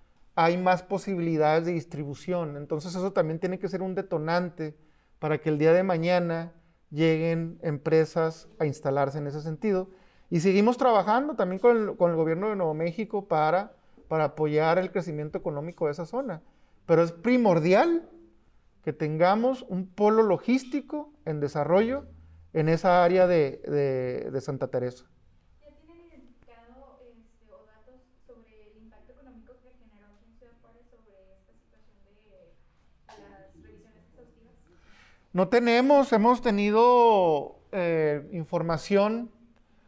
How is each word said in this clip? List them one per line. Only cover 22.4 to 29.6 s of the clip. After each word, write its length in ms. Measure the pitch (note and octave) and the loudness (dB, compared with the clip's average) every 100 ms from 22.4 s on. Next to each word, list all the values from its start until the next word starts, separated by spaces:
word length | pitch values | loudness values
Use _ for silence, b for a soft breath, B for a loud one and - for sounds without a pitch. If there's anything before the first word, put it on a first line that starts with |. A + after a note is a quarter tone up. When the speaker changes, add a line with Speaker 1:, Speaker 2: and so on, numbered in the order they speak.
| b | b
Speaker 1:
en 160 | D#3+ D#3 | -2 0
esa 340 | E3 F#3+ F3+ | 2 4 4
área 240 | F3 F#3 F3+ | 4 4 4
de, 340 | E3+ C#3 - - | 4 0 -4 -4
de, 640 | D3 C#3 C3 B2+ B2+ A#2+ | -2 -2 -2 -4 -6 -8
de 100 | C3 | -8
Santa 280 | C#3 C3+ B2+ | -8 -8 -6
Teresa. 340 | B2+ B2 B2 - _ _ _ _ _ | -4 -6 -10 -20 _ _ _ _ _
Speaker 2:
¿Ya 140 | D4 D4+ | -20 _
tienen 320 | D#4+ E4+ E4+ | -20 -20 -20
identificado, 960 | C4+ B3 _ B3 A#3 A#3 B3+ C4+ B3 | -20 -20 _ -20 -20 -20 -20 -20 _
este, 480 | A#3+ A#3 A3+ _ A3 | -20 -20 _ _ _
o 140 | - G#3+ | -20 _
datos 340 | G#3+ B3+ B3+ _ _ _ | _ -20 -20 _ _ _
sobre 460 | A#3 A3+ G#3+ G#3 | -20 _ _ -20
el 60 | A3 | _
impacto 340 | A3+ G#3 - | -20 -20 -20
económico 440 | C#4 C4+ A3+ A3 B3 | -20 -20 -20 -20 -20